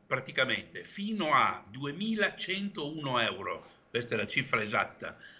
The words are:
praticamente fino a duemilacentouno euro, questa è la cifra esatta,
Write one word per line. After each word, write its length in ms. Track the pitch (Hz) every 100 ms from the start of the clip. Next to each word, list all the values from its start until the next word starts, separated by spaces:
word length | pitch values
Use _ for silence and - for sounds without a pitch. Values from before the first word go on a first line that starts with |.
| _
praticamente 800 | 131 127 151 123 104 - 90
fino 480 | - - 202 214 156
a 320 | 135 107 92 -
duemilacentouno 1500 | 117 143 156 220 220 190 - - 196 202 185 147 156 139 123
euro, 500 | 110 95 90 82 - - _
questa 260 | 120 120
è 40 | 110
la 80 | 104
cifra 360 | - 135 117
esatta, 540 | 107 110 95 - 85 - - -